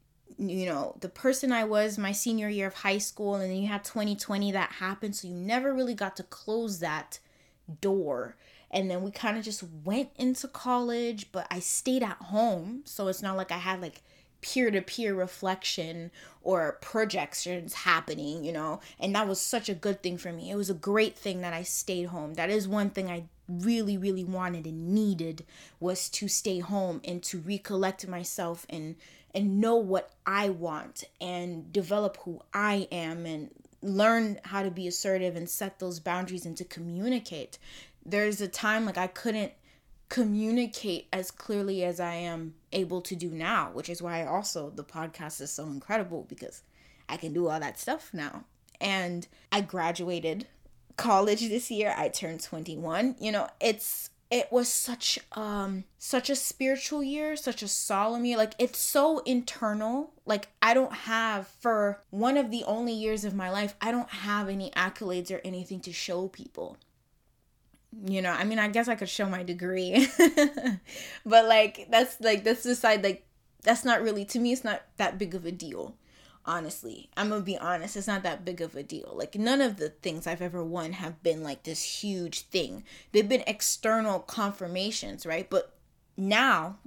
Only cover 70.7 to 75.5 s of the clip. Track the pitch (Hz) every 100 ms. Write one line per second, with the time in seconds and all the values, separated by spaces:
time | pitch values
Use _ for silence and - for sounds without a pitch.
70.7 | 190 - - - - - 226 226 220 214
71.7 | - - 226 247 - 226 208 214 240 247
72.7 | 247 233 214 190 185 _ _ _ _ 214
73.7 | 233 254 233 226 208 202 240 240 254 226
74.7 | 208 - - 196 190 196 185 170